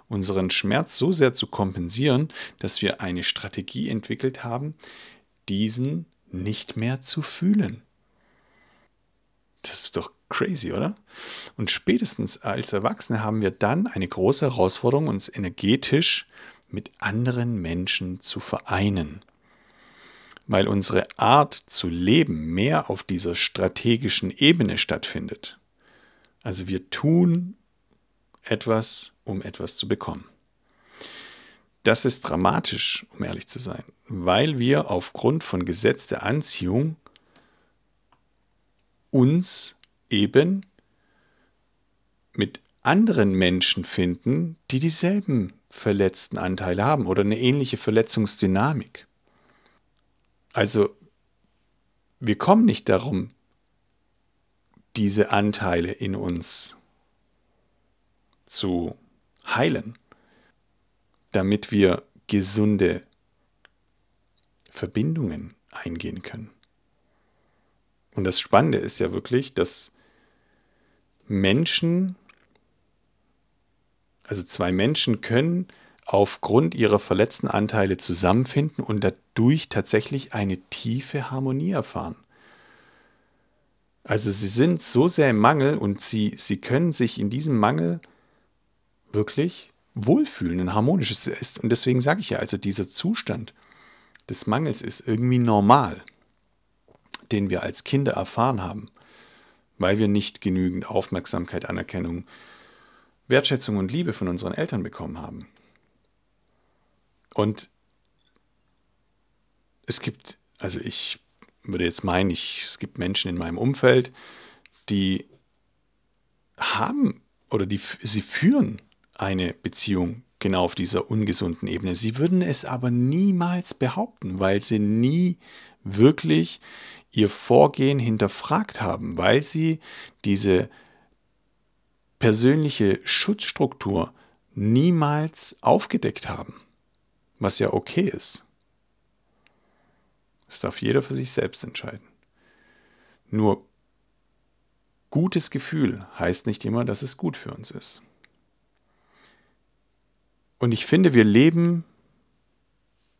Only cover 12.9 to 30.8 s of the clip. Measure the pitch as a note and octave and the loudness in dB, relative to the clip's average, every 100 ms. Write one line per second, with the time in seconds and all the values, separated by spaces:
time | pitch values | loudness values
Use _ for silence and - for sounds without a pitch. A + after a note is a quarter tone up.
12.9 | G#3+ - A2+ G#2+ A2 G2 - G#2 D#3 A3+ | -4 -4 -4 -2 -2 -2 0 0 0 -2
13.9 | - F#2 - F#2+ C#3 C#3 B2 F#2 - B2 | -4 -6 0 2 2 0 2 0 0 0
14.9 | C#3 D#3+ G2 - - F#2 - G2 B2+ - | 0 0 -4 -6 -6 -8 -2 0 2 2
15.9 | D3 - - - - - - _ F#2+ - | 2 2 0 -4 -18 -20 -20 _ -12 -12
16.9 | _ G#2 G#2 B2 B2 A#2+ A2 E2 F2 F2+ | _ -4 -2 -2 -2 -2 -4 -4 -4 -2
17.9 | - F#2 F#2 - G2 - G2+ - F#2+ G2+ | -4 -4 -8 -6 -6 -6 -8 -4 0 0
18.9 | G2 D2+ F2 - _ _ _ _ _ _ | 0 -4 -8 -20 _ _ _ _ _ _
19.9 | _ - - - - - G2 G#2 G2+ F#2+ | _ -20 -20 -20 -18 -2 0 2 2 0
20.9 | F#2+ - - A2 C#3 C#3+ - - - F#2 | 0 -2 0 4 4 4 -2 -4 -2 -2
21.9 | E2+ F2+ E3+ C#3+ D#2 D#2 F2 B2 D#3 - | 0 4 4 4 -2 -4 0 0 0 -2
22.9 | G2 - F2+ E2+ F2 - - F#2 - A#2 | -6 -6 -6 -4 0 0 0 -2 0 0
23.9 | A#2 A2+ - - - C#3+ E3+ G#2 - - | 2 2 -2 -2 2 4 4 2 0 -2
24.9 | - - - - - - - _ _ _ | -2 -6 -8 -10 -12 -16 -20 _ _ _
25.9 | _ _ _ _ _ A2+ F#2 F#2 F#2 - | _ _ _ _ _ -10 -8 -4 -6 -6
26.9 | - C#3+ E3 F3 E3+ F3+ - _ _ _ | -2 2 4 4 2 -2 -10 _ _ _
27.9 | _ _ _ _ _ - A2 A#2 A2 A2 | _ _ _ _ _ -6 -4 0 0 0
28.9 | - - _ - F#2+ G2+ - F2 - G#2 | -4 -6 _ -10 -8 -8 -8 -6 -4 -4
29.9 | A2 - - - _ _ _ _ _ | -4 -6 -10 -14 _ _ _ _ _